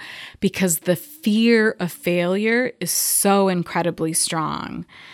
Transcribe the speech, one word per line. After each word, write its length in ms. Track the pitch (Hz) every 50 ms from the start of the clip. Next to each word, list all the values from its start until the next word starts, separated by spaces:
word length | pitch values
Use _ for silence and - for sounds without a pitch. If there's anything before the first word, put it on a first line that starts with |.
| - - - - - - - -
because 400 | - 190 - - 190 180 175 -
the 160 | - 180 175
fear 800 | 160 - - - - - 220 208 220 226 233 233 220 214 220 - -
of 100 | 180 165
failure 800 | - - - 180 175 175 175 175 185 196 214 226 233 240 254 - - -
is 140 | 180 170
so 560 | - - - - - - - 196 196 196 196 190
incredibly 640 | 180 175 165 - - 175 170 175 170 - 165 160
strong. 760 | 165 - - - - 165 156 151 - - - - - - 175 - - - - -